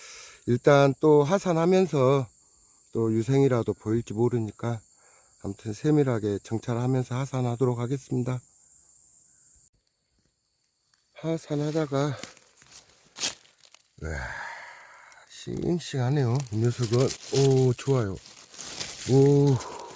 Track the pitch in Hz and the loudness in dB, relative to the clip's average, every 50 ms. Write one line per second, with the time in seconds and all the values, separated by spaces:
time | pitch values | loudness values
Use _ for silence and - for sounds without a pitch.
0 | - - - - - - - - _ - 120 123 - 156 147 139 143 139 131 - | -20 -20 -20 -20 -20 -20 -20 -10 _ -2 -2 2 4 6 6 8 6 4 4 2
1 | - 156 151 147 143 139 185 196 - 190 170 160 165 175 185 185 190 156 156 143 | 4 6 6 6 6 4 2 0 0 0 0 2 2 4 4 4 2 2 2 2
2 | 127 127 139 139 131 - - _ _ _ _ _ _ _ _ _ _ _ - 113 | 4 4 4 2 0 -4 -8 _ _ _ _ _ _ _ _ _ _ _ -4 -2
3 | 113 113 110 110 110 123 135 139 139 135 127 117 110 - 104 - - 107 110 120 | -2 0 0 0 0 2 2 4 4 4 2 0 0 -2 -4 -6 -4 -4 -2 -2
4 | 117 - 104 107 117 123 123 120 113 104 - - - 120 117 110 - _ _ _ | -4 -4 -2 -2 0 0 0 -2 -4 -6 -8 -6 -6 -6 -6 -6 -10 _ _ _
5 | - - - _ _ _ _ _ - 95 98 - - 113 107 - - 151 151 151 | -20 -20 -20 _ _ _ _ _ -10 -10 -10 -10 -10 -10 -10 -4 0 2 2 4
6 | 143 131 120 110 101 104 101 98 - - 117 107 - - 120 113 123 127 131 131 | 2 2 0 -2 -2 -2 -4 -4 -4 -6 -8 -8 -6 -4 -4 -2 -2 0 0 -2
7 | 123 - 123 123 139 135 - 131 127 123 120 113 135 123 123 117 120 123 143 135 | -2 -4 -6 -6 -6 -6 -4 -4 -4 -4 -2 0 0 -2 0 -2 -4 -6 -6 -8
8 | - - 131 127 123 127 127 123 - _ _ _ - _ - - - - - - | -6 -6 -6 -4 -4 -4 -6 -8 -10 _ _ _ -20 _ -20 -20 -20 -20 -20 -20
9 | - _ _ _ _ - - - _ - _ _ _ _ _ _ _ _ _ _ | -20 _ _ _ _ -20 -20 -20 _ -20 _ _ _ _ _ _ _ _ _ _
10 | _ _ _ _ _ _ _ _ _ _ _ _ _ _ _ _ _ _ _ _ | _ _ _ _ _ _ _ _ _ _ _ _ _ _ _ _ _ _ _ _
11 | _ _ _ - - 160 165 160 - - 151 143 147 151 151 160 156 139 139 135 | _ _ _ -10 -6 -4 -4 -4 -6 -6 -4 -4 -4 -2 -2 -2 -2 -2 -2 -2
12 | 143 147 131 - - - - - - _ _ - - - - - - _ _ _ | -2 -2 -4 -6 -10 -14 -16 -20 -20 _ _ -20 -20 -20 -20 -20 -20 _ _ _
13 | _ _ _ - - - - - _ _ _ _ - - - _ _ _ _ - | _ _ _ -4 -4 -4 -4 -6 _ _ _ _ -20 -20 -20 _ _ _ _ -14
14 | - 80 78 71 64 76 - - - - - - - - - - - - - - | -10 -10 -8 -8 -8 -10 -12 -12 -14 -14 -14 -16 -18 -20 -20 -20 -20 -20 -20 -20
15 | - - - - - _ - - - - 120 - - - 175 175 - - - 135 | -20 -20 -20 -20 -20 _ -20 -16 -14 -10 -10 -6 -4 -4 -4 -4 -6 -8 -6 -4
16 | 123 123 143 151 135 113 117 143 139 123 104 107 113 120 117 - 123 104 113 120 | -2 0 0 0 0 0 -2 -2 -4 -6 -4 -2 -2 -2 -2 -2 -2 -2 0 0
17 | 135 113 - - - - - 131 139 135 135 131 131 127 120 - - 139 139 127 | 0 0 -2 -6 -8 -4 0 2 4 4 4 4 4 2 0 0 -2 0 0 0
18 | 113 98 92 - - - - - - - - - - - - - - - - - | 0 -2 -4 -8 -12 -18 -20 -20 -20 -20 -18 -16 -14 -12 -12 -12 -12 -12 -12 -10
19 | - - 127 135 139 143 143 143 143 143 135 120 - - - - - - - | -2 2 4 6 6 6 6 6 6 4 4 2 0 -6 -12 -14 -16 -16 -18